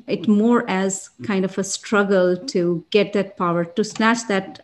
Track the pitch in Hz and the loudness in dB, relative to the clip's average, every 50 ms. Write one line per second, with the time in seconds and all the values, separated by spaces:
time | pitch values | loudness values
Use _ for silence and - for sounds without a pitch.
0 | - - 196 196 - - 208 208 214 233 240 233 240 - 190 190 190 196 190 - | -4 -6 -6 -2 2 2 4 4 4 4 4 2 2 0 -2 -2 -2 -2 -4 -6
1 | - - _ - - - 202 190 185 185 185 - 190 190 - - - - 226 202 | -10 -14 _ -10 -6 -4 -2 -2 -2 -2 -2 -4 -6 -6 -6 -10 -6 -2 0 2
2 | 202 196 202 185 180 180 180 180 - - - 196 175 175 175 165 - _ - 208 | 2 2 4 4 4 2 2 0 -4 -4 -2 0 0 0 0 -2 -2 _ 2 2
3 | 202 202 - 208 190 196 - - 190 175 170 170 170 170 - - 208 214 - - | 2 2 0 -2 -4 -4 -4 -4 -2 0 0 0 -2 -2 -2 -4 -4 -4 -2 0
4 | 214 226 233 240 - - 202 190 190 - - - | 2 2 2 0 0 -2 -2 -2 -2 -4 -10 -10